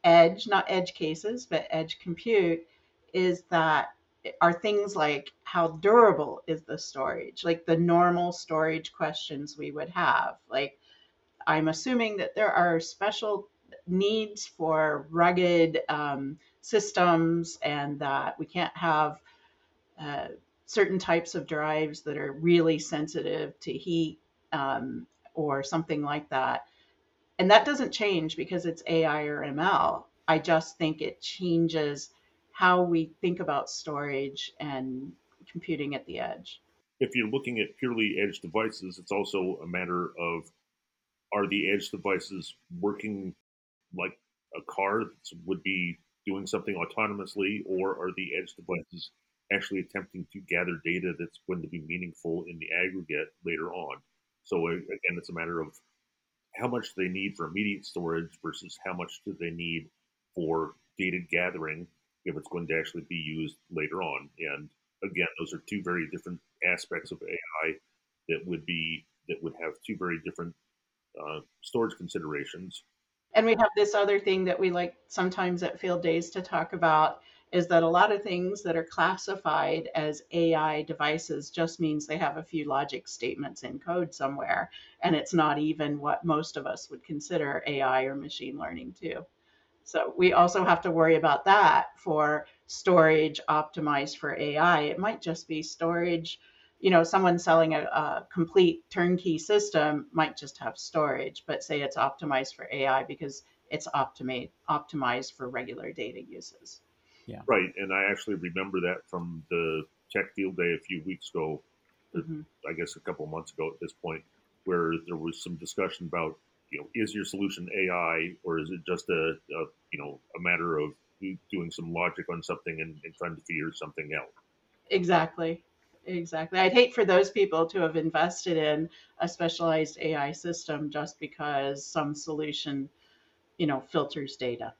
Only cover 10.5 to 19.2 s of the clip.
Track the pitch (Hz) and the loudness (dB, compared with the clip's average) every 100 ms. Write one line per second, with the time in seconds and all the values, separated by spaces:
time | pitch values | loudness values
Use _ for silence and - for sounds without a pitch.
10.5 | 131 143 _ _ _ _ _ _ _ - | -2 -2 _ _ _ _ _ _ _ 2
11.5 | 156 156 160 262 247 220 202 180 - 214 | 4 2 0 0 2 2 -2 -4 2 4
12.5 | - 175 165 165 - 202 214 214 202 - | 4 4 2 -2 -2 -2 0 -2 -2 -6
13.5 | _ _ - - 185 202 220 214 208 - | _ _ -18 -2 2 4 2 -2 -8 -12
14.5 | - 160 156 156 147 147 165 175 180 175 | -4 2 4 2 0 -2 4 4 6 4
15.5 | 170 165 160 - 147 147 139 139 156 _ | 6 6 2 -2 -2 -2 -2 -4 -8 _
16.5 | _ - 214 208 - 180 165 165 170 165 | _ 0 0 2 4 6 6 6 2 -2
17.5 | - 151 147 147 147 147 139 - - 160 | -4 -2 -2 -4 -4 -2 0 -2 -6 -6
18.5 | 151 151 165 170 151 151 156 | -2 -4 0 2 4 2 -2